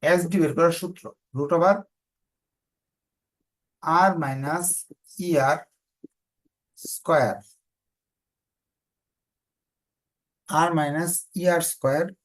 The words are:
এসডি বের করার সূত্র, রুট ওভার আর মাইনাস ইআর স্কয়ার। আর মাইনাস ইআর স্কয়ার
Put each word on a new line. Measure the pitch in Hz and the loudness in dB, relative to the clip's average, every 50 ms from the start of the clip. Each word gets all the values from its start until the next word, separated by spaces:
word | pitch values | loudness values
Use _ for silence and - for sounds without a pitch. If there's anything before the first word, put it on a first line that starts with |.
| - | 4
এসডি | 147 175 180 175 170 175 190 | 4 2 2 2 0 0 0
বের | 160 147 131 - | 0 0 2 2
করার | 165 170 165 - | 2 2 2 0
সূত্র, | - - 180 - - - - _ _ _ _ 127 | -8 -10 -12 -12 -18 -20 -20 _ _ _ _ -6
রুট | 143 143 175 165 | -4 -2 0 2
ওভার | 170 185 202 202 202 _ _ _ _ _ _ _ _ _ _ _ _ _ _ _ _ _ _ _ _ _ _ _ _ _ _ _ _ _ _ _ _ _ _ _ _ _ _ _ | 4 4 4 2 -2 _ _ _ _ _ _ _ _ _ _ _ _ _ _ _ _ _ _ _ _ _ _ _ _ _ _ _ _ _ _ _ _ _ _ _ _ _ _ _
আর | - 156 160 175 185 196 185 165 | -4 0 2 4 4 4 4 0
মাইনাস | 156 135 135 135 135 143 156 175 175 175 - - - _ - _ _ _ - - 180 175 | -4 -6 -6 -6 -6 -4 -4 -4 -4 -4 -6 -6 -8 _ -20 _ _ _ -14 -10 -4 0
ইআর | 170 143 135 135 151 160 - _ _ _ _ _ _ _ _ - _ _ _ _ _ _ _ _ _ _ _ _ _ - - - - | 0 2 2 2 0 -2 -4 _ _ _ _ _ _ _ _ -20 _ _ _ _ _ _ _ _ _ _ _ _ _ -20 -16 -14 -14
স্কয়ার। | - - - 165 151 127 113 - - - _ _ _ _ _ _ _ _ _ _ _ _ _ _ _ _ _ _ _ _ _ _ _ _ _ _ _ _ _ _ _ _ _ _ _ _ _ _ _ _ _ _ _ _ _ _ _ _ _ _ _ _ _ _ _ _ _ _ _ _ - 151 156 | -14 -2 0 2 2 2 0 -2 -6 -12 _ _ _ _ _ _ _ _ _ _ _ _ _ _ _ _ _ _ _ _ _ _ _ _ _ _ _ _ _ _ _ _ _ _ _ _ _ _ _ _ _ _ _ _ _ _ _ _ _ _ _ _ _ _ _ _ _ _ _ _ -4 0 0
আর | 165 175 170 156 | 0 2 0 0
মাইনাস | 151 143 143 156 170 175 175 - - _ _ 180 | -2 -2 -2 -4 -4 -4 -6 -8 -8 _ _ -2
ইআর | 175 180 175 170 165 - | 0 2 2 2 0 -4
স্কয়ার | - - - 135 135 147 170 185 190 _ _ | -8 -4 -4 -2 -2 -2 -4 -6 -8 _ _